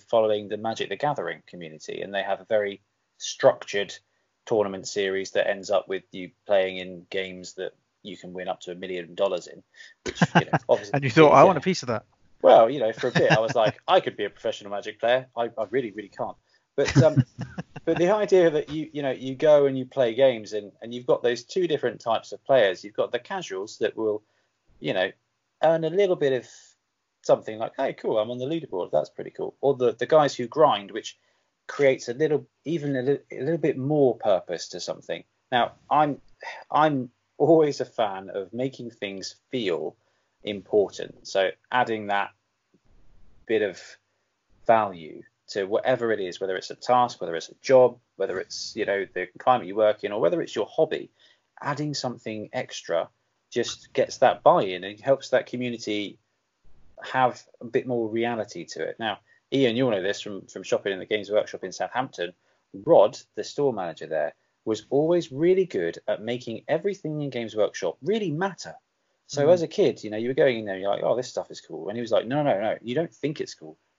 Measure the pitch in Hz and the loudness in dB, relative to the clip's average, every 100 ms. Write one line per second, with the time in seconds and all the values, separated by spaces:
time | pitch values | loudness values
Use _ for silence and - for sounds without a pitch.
0 | - 117 110 104 101 104 110 110 92 98 | 0 2 2 0 -4 -8 -6 -6 -6 -4
1 | 147 143 85 82 _ 87 80 78 - 82 | -4 -4 -6 -8 _ -16 -16 -16 -12 -10
2 | 90 101 98 95 98 110 101 98 _ _ | -8 -6 -4 -6 -2 -2 -2 -6 _ _
3 | _ - - - 135 - - 101 95 - | _ -16 -14 2 2 2 -2 -4 -6 -8
4 | _ _ _ _ - 113 101 98 - 104 | _ _ _ _ -2 0 0 -4 -8 -4
5 | 98 95 95 101 92 98 95 98 - 95 | -2 -2 -2 -2 0 -2 0 -2 0 -6
6 | - 95 87 _ - 101 95 92 92 90 | -8 -14 -14 _ 0 0 0 -4 -10 -14
7 | 92 98 95 92 90 - 90 - _ _ | -10 -8 -8 -10 -14 -10 -12 -12 _ _
8 | 107 87 92 90 90 90 - 87 95 90 | -18 -16 -14 -10 -8 -8 -10 -12 -10 -10
9 | 85 87 98 90 82 - - - - _ | -8 -2 0 -2 -8 -20 -20 -20 -20 _
10 | - - - 175 - 147 - 120 - 139 | -8 0 2 4 2 0 0 0 0 -4
11 | 139 156 151 139 170 180 185 185 123 107 | 2 8 10 10 8 6 0 -4 -2 -6
12 | - _ _ _ - 113 117 139 110 113 | -6 _ _ _ 8 10 8 4 -2 -2
13 | 170 170 160 110 113 120 107 - - 185 | -2 2 4 4 4 2 2 0 2 2
14 | - - 101 - 117 - 104 101 107 107 | 2 -4 -8 -6 -6 -6 -8 -8 -8 -4
15 | 117 127 127 - 117 113 104 123 117 95 | 0 0 0 -6 -6 -6 -4 -4 -4 -8
16 | 101 - 110 - _ _ _ - 139 143 | -12 -10 -10 -12 _ _ _ -4 2 6
17 | 156 147 - - - - - - - 165 | 6 6 0 -2 -12 -12 -14 -8 -2 0
18 | 175 214 - 190 170 151 - 156 151 147 | 2 2 4 6 6 2 -4 -6 -8 -6
19 | 139 127 131 131 156 147 139 135 127 139 | -4 -4 -6 0 6 8 6 2 -4 0
20 | 120 113 135 113 101 107 101 - 113 123 | 0 4 4 4 -4 -8 -8 -14 -12 -6
21 | 123 151 120 120 - 196 175 143 - 101 | 0 0 0 -2 -4 -2 0 0 -2 -4
22 | 117 110 - 101 - 135 101 90 104 - | -2 -2 -4 -8 2 4 4 2 -6 -4
23 | 107 120 - 196 165 95 104 - 107 110 | -4 -4 -6 -10 -8 -8 -8 -4 -4 -2
24 | 110 104 _ _ _ _ _ _ 147 101 | -2 -4 _ _ _ _ _ _ -4 -2
25 | 95 - _ _ _ - 156 165 160 175 | -2 -4 _ _ _ 0 2 2 0 2
26 | 202 170 143 127 120 - - _ _ _ | 2 2 2 0 -4 -18 -20 _ _ _
27 | _ _ - - - 110 113 - 135 - | _ _ 2 2 0 -8 -8 -4 -4 -4
28 | 214 113 110 123 131 165 - 92 87 76 | -2 0 -2 -4 -4 -6 -6 -8 -2 -2
29 | - - - - 87 - 131 131 123 104 | -2 -8 -12 -8 -10 -2 0 2 2 0
30 | - 156 143 - 120 147 147 104 101 104 | 4 4 4 0 -4 4 4 4 -4 -10
31 | - - _ _ _ _ - - 139 135 | -10 -14 _ _ _ _ -10 2 2 2
32 | - 120 151 147 127 _ - 165 143 135 | -2 -2 0 0 -4 _ -6 -4 -2 -2
33 | 127 143 - 101 131 170 156 131 131 151 | 0 -2 -4 -8 -4 -2 0 -2 0 4
34 | 135 110 110 92 - 85 - 90 - 80 | 4 2 2 0 0 -8 -8 -10 -10 -10
35 | - 87 - _ - 123 - - - 143 | -8 -10 -12 _ -4 0 0 -4 -2 2
36 | 151 135 - _ - - - 139 156 139 | 2 -2 -12 _ -18 -18 -2 2 2 2
37 | 123 _ _ - 139 160 151 135 127 - | -6 _ _ 0 4 6 4 0 -4 -2
38 | 107 95 95 95 92 117 135 131 120 - | -2 -4 -8 -8 -8 -6 -6 -6 -14 -10
39 | 101 95 87 - _ 131 101 78 80 - | -10 -8 -12 -16 _ -4 -2 -4 -6 -12
40 | _ _ _ _ 104 101 95 104 95 - | _ _ _ _ -10 -8 0 2 2 -2
41 | - - - 95 95 - - 127 117 110 | -14 -14 -4 0 0 -2 -4 -2 0 -2
42 | 101 101 98 _ _ _ _ _ _ - | -2 -2 -4 _ _ _ _ _ _ -20
43 | - - - - - 110 104 87 - - | -20 -20 -20 -14 -2 -2 -2 -6 -18 -20
44 | _ _ _ _ _ _ - 113 104 87 | _ _ _ _ _ _ 2 4 2 -4
45 | 78 - - _ - 104 95 110 - 123 | -16 -18 -20 _ -10 -6 -2 -2 0 0
46 | 117 104 92 85 95 92 - - - 123 | 0 -2 -4 -6 -6 -6 -8 -8 0 2
47 | 120 - 87 82 - - - 131 123 120 | 2 -2 -8 -6 -8 -8 4 6 6 2
48 | _ - 95 92 90 - - - 98 98 | _ -6 -6 -6 -8 -10 -10 -6 -2 -2
49 | 92 90 90 - - 123 90 101 107 107 | -4 -6 -8 -2 2 2 0 0 2 2
50 | 101 104 165 170 - 120 104 - 156 - | -4 -2 0 0 -4 -4 -4 0 0 -2
51 | - _ _ _ _ - 135 143 151 139 | -8 _ _ _ _ -12 -8 -6 -6 -4
52 | 127 113 113 107 104 123 123 - - 85 | -6 -8 -10 -10 -8 -8 -8 -10 -4 -2
53 | - _ _ _ _ - - - - - | -2 _ _ _ _ -4 -4 -6 -6 -2
54 | 120 - 123 - - 170 104 90 95 104 | -2 4 4 4 4 4 2 -4 -10 -6
55 | 127 135 - 123 - 123 123 117 113 104 | -2 -2 2 0 0 -6 -6 -6 -4 -4
56 | 101 - _ _ _ _ - - - - | -6 -10 _ _ _ _ -20 -20 -20 -18
57 | - 131 123 - - - 120 123 - 120 | -6 2 2 0 -16 -18 -4 -4 -2 -2
58 | 110 113 117 117 101 87 80 80 78 - | -2 -2 -2 -4 -8 -10 -12 -8 -8 -6
59 | 113 98 _ _ - 135 127 113 131 101 | -6 -8 _ _ -4 0 2 2 0 0
60 | 92 98 104 98 - 101 92 113 101 95 | -2 -4 -6 -12 -12 -12 -4 -2 -2 -6
61 | 90 107 95 104 101 98 95 90 90 120 | -4 -4 0 0 0 -6 -10 -8 -6 -4
62 | 135 - 87 - _ _ _ 98 117 151 | -6 -6 -10 -10 _ _ _ -6 4 6
63 | 104 139 - - 101 - 139 107 87 78 | 6 2 -14 -10 -8 -2 -2 -2 -6 -10
64 | 80 78 78 - _ _ - 107 - 139 | -6 -4 -4 -6 _ _ -6 -6 -2 0
65 | 156 175 - 131 170 185 180 107 85 - | 2 0 -2 -2 2 2 0 -2 -4 -4
66 | - 101 110 123 120 113 - 156 202 185 | -6 -6 -6 -8 -8 -10 -4 -4 -4 -6
67 | 156 151 143 127 113 107 98 - 90 - | -8 -6 -6 -8 -6 -2 -2 -2 -6 -6
68 | 143 220 196 147 190 170 - 78 _ _ | -4 -2 -2 -4 -4 -6 -16 -18 _ _
69 | _ _ - 143 143 175 165 - 160 - | _ _ -10 0 4 4 2 0 0 0
70 | 107 107 120 135 143 117 107 95 98 - | -6 -6 -2 2 2 2 -4 -4 -2 -2
71 | 156 120 127 92 87 - - 78 80 113 | 0 -2 -4 -8 -10 -12 -14 -12 -8 -8
72 | 113 104 113 143 143 98 107 85 113 127 | 0 0 0 0 0 0 -2 -4 -4 -4
73 | 165 _ 143 151 - - 78 - _ | -4 _ -6 -6 -10 -12 -18 -20 _